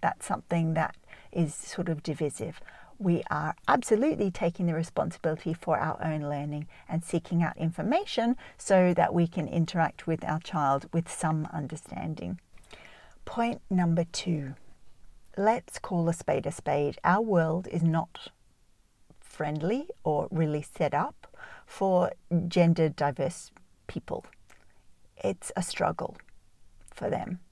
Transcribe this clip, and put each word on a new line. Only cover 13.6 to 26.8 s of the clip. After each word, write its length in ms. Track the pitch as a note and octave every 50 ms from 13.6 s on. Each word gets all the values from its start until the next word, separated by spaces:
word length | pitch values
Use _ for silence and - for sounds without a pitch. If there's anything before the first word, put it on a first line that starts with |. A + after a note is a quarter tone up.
| - -
number 360 | G3 F3+ F3 E3+ E3 E3+ E3+
two, 500 | E3+ - - - - E3+ D3+ C#3+ C3+ C3+ - - - - - - - - - - - - - - - -
let's 440 | - G3 G#3+ A3+ B3 - - - -
call 280 | - - F#3 F3 E3 E3
a 40 | E3
spade 340 | - - - D3+ D3+ D3
a 60 | D3+ D3
spade. 460 | - - - C#3+ C#3+ D3 C#3+ C#3+ - -
Our 200 | D#3+ F3 G3+ A#3
world 440 | A3 G3+ F3 E3 D#3+ D#3 E3+ F#3 -
is 140 | - E3+ D#3
not 460 | E3 D#3+ E3 E3 - - - - - - _ _ _ _ _ _ _ _ _ _ _ _ _ - _ - -
friendly 680 | - - - - D#3+ D3 D3 D#3 D3 F3+ A3 C4 D4 - - - -
or 240 | - D#3 D3 - -
really 320 | - D#3+ E3 D3+ D3 D3+ D3+
set 320 | - - - F3 C#3+ -
up 320 | C#3+ D#3+ - - - - - - - - - - - -
for 460 | - - - G3 F#3+ F#3 F3+ F3 - - - - - F3+ E3+ E3+
gender 420 | F3 - F#3 F3 E3 E3 - E3 D#3
diverse 640 | - - D3+ C#3+ C3+ - C#3 C#3 E3+ - - - _ - - _ - _ _ _
people. 380 | - - - - - - - - - - - - - - - - - - _ - - _ - - _
It's 340 | - - G3 F#3+ - - - -
a 60 | - F3
struggle 540 | - - - - - D#3+ - - - - - - - - - _ - _ - - - - -